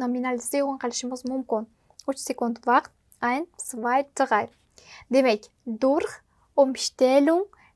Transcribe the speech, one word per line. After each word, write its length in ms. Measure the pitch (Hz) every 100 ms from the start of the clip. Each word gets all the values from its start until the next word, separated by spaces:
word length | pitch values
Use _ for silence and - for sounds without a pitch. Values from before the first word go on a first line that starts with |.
nominalizatsiya 720 | 247 247 254 240 - 285 277 269
qilishimiz 420 | 247 - 247 254 247
mumkin? 400 | 262 240 220 220 _ _ - -
Uch 140 | 269 -
sekund 340 | 262 233 233 240
vaqt. 220 | 247 - _ _ _
Ein, 260 | 240 269 349 -
zwei, 480 | - 240 240 269 285 -
drei. 340 | 262 214 - _ _ _ - - -
Demak, 400 | 262 262 214 - _ 240
durch 460 | 220 269 311 427 - _ _ _ -
Umstellung 880 | 269 247 - - 254 277 285 339 415 _ _